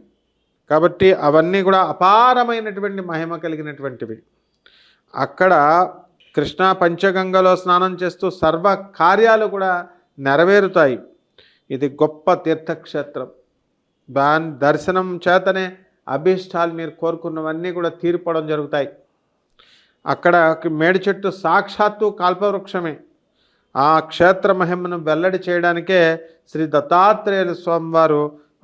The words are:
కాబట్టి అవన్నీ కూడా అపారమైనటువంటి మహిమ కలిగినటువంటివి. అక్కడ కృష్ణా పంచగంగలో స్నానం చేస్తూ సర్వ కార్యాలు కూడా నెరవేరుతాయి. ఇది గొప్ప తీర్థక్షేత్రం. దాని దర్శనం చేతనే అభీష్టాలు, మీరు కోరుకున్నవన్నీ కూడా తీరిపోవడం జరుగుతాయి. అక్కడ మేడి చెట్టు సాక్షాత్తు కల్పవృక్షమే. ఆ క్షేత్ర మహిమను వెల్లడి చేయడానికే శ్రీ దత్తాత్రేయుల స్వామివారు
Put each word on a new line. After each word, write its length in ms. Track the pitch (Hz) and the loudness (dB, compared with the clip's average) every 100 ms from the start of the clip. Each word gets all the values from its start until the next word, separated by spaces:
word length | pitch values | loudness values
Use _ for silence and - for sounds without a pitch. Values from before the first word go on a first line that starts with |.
| _ _ _ _ _ _ - | _ _ _ _ _ _ -2
కాబట్టి 440 | 151 170 175 190 | 2 2 2 2
అవన్నీ 480 | 190 147 151 165 190 | 4 4 4 2 0
కూడా 180 | 190 190 | 2 2
అపారమైనటువంటి 1200 | 170 147 180 214 247 247 240 233 214 196 202 196 | 2 2 4 4 4 2 0 -4 -6 -8 -8 -8
మహిమ 340 | 180 165 165 165 | -8 -8 -8 -8
కలిగినటువంటివి. 840 | 165 156 151 139 135 123 113 110 _ _ _ _ _ _ _ _ _ - | -8 -8 -10 -10 -12 -10 -12 -14 _ _ _ _ _ _ _ _ _ -6
అక్కడ 380 | 135 - 185 165 147 165 180 - _ _ _ - | -6 0 2 4 4 4 0 -4 _ _ _ -6
కృష్ణా 380 | 143 - 185 | -4 0 0
పంచగంగలో 840 | 185 175 170 196 190 185 185 185 180 | 2 0 0 0 0 0 2 2 2
స్నానం 420 | 185 180 185 180 | 2 0 0 -4
చేస్తూ 260 | 180 175 190 | -8 -4 -6
సర్వ 560 | - 160 165 196 190 196 - | -2 0 0 0 -2 -4 0
కార్యాలు 500 | 165 202 226 220 214 | 2 4 4 4 2
కూడా 420 | 196 190 180 175 _ _ - | -4 -4 -4 -6 _ _ -8
నెరవేరుతాయి. 800 | 135 143 175 202 196 185 147 117 - _ _ _ _ _ - | 0 2 4 4 2 2 2 0 -10 _ _ _ _ _ -12
ఇది 180 | 135 139 | -6 -4
గొప్ప 440 | 143 156 156 - | -2 -2 -2 -2
తీర్థక్షేత్రం. 960 | 175 160 156 160 160 - 156 143 143 127 _ _ _ _ _ _ _ - | -2 -2 -4 -6 -10 -10 -10 -10 -10 -14 _ _ _ _ _ _ _ -8
దాని 400 | 131 139 156 165 | -2 0 0 -2
దర్శనం 680 | 135 143 151 170 185 185 180 175 | -2 0 0 -2 -4 -4 -4 0
చేతనే 480 | 180 185 190 185 185 _ _ - | 0 0 -2 -4 -10 _ _ -8
అభీష్టాలు, 640 | 135 160 185 185 175 170 | -4 0 -2 -2 -4 -4
మీరు 160 | 165 165 | -4 -12
కోరుకున్నవన్నీ 840 | 151 165 165 165 160 156 160 180 | -8 -6 -6 -8 -8 -8 -8 -8
కూడా 180 | 175 170 | -6 -6
తీరిపోవడం 580 | 170 170 170 175 165 156 | -6 -4 -4 -4 -4 -4
జరుగుతాయి. 420 | 151 143 147 131 - _ _ _ _ _ _ _ _ _ _ - | -6 -4 -4 -6 -10 _ _ _ _ _ _ _ _ _ _ -6
అక్కడ 520 | 143 175 175 160 160 175 | -2 2 4 2 0 -4
మేడి 280 | 151 165 185 185 | -2 0 0 -2
చెట్టు 240 | 196 196 | -4 -4
సాక్షాత్తు 840 | - 160 185 202 - 208 208 208 202 | -4 0 0 0 -2 -2 0 -6 -2
కల్పవృక్షమే. 800 | 180 180 208 196 190 190 170 143 _ _ _ _ _ _ _ - | -2 0 -2 -4 -6 -8 -8 -10 _ _ _ _ _ _ _ 0
ఆ 240 | 143 160 | 2 2
క్షేత్ర 520 | 156 - 175 185 202 | 0 2 2 4 0
మహిమను 460 | 185 175 180 180 175 | 0 0 -2 -6 -6
వెల్లడి 420 | 156 156 180 185 185 | -2 0 0 -2 -2
చేయడానికే 800 | 175 175 170 170 190 165 165 - _ _ | 0 0 -2 0 2 2 0 -8 _ _
శ్రీ 200 | 156 156 | -6 0
దత్తాత్రేయుల 840 | 147 143 175 196 208 214 196 180 | 0 2 4 4 2 0 -2 -2
స్వామివారు 920 | 170 - 170 165 165 160 151 147 147 _ _ | -4 -4 -4 0 2 2 2 -2 -8 _ _